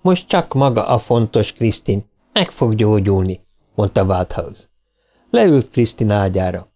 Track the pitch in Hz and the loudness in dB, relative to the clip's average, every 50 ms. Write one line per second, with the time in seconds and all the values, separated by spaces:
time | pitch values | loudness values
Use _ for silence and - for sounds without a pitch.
0 | _ 180 180 175 - _ - 185 - - - 131 135 135 120 113 98 - 127 117 | _ 2 0 0 -2 _ -2 -2 -2 0 0 0 2 2 2 0 0 0 0 -2
1 | - - 120 120 113 110 - 113 107 - - - 117 113 104 - _ - 104 101 | 0 0 0 0 0 0 0 -2 -2 -2 -4 -2 -2 -2 -2 -2 _ -4 -4 -4
2 | 98 _ _ _ _ _ _ 226 185 - - - - 117 110 107 113 107 107 104 | -4 _ _ _ _ _ _ -4 -4 -4 -4 -4 -2 -2 0 0 2 2 2 2
3 | 98 104 98 95 92 92 92 - _ _ _ _ _ _ _ - 104 98 - - | 2 2 0 0 0 -2 -4 -8 _ _ _ _ _ _ _ -2 -2 0 0 0
4 | 98 92 95 90 92 - - - - - - - - _ _ _ _ _ _ _ | 0 0 0 -2 -2 -4 -6 -10 -8 -10 -12 -18 -20 _ _ _ _ _ _ _
5 | _ _ _ _ _ _ - 240 226 190 156 135 117 - _ - 120 113 - - | _ _ _ _ _ _ 0 2 4 4 4 2 2 0 _ 0 0 0 0 -2
6 | 113 107 104 104 98 95 92 95 92 92 87 87 87 _ _ | -2 0 0 0 0 0 0 0 -2 -2 -4 -6 -12 _ _